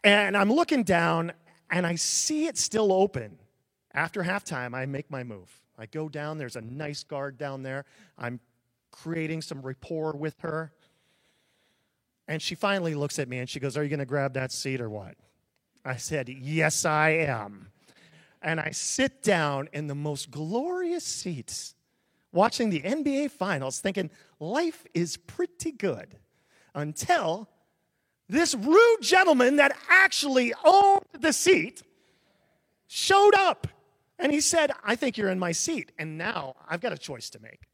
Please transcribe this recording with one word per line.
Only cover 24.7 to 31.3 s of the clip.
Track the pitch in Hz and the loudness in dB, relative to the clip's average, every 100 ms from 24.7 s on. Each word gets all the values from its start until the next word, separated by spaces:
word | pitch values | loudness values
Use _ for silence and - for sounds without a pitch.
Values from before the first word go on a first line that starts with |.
| - - | -6 -8
is | 170 170 - | -4 -4 -6
pretty | - - 359 _ 330 | -12 -6 -6 _ -10
good," | 269 190 110 - - _ _ _ _ _ | -4 -4 -4 -10 -20 _ _ _ _ _
until | 143 147 151 - 349 185 185 214 _ _ _ _ _ _ _ _ | -8 -6 -6 0 0 0 -4 -8 _ _ _ _ _ _ _ _
this | 240 339 247 | 0 2 0
rude | 226 359 466 440 | 6 8 8 6
gentleman | 226 370 370 277 247 285 | 4 4 6 6 4 6
that | 277 269 - | 4 2 4
actually | 359 381 - 285 254 240 - | 6 6 2 2 2 2 4
owned | 311 392 403 392 - | 8 8 8 6 2
the | 311 311 | -2 0